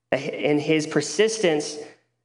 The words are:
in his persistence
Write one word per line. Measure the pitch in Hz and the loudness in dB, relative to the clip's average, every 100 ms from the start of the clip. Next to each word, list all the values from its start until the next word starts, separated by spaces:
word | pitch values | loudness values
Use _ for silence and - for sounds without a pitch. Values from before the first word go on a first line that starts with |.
| _ | _
in | 135 139 - 139 147 | -4 -2 -2 0 2
his | 147 160 151 | 2 0 0
persistence | 156 147 - 214 220 175 151 151 - - - _ _ | -2 0 2 2 2 2 2 -2 -8 -14 -18 _ _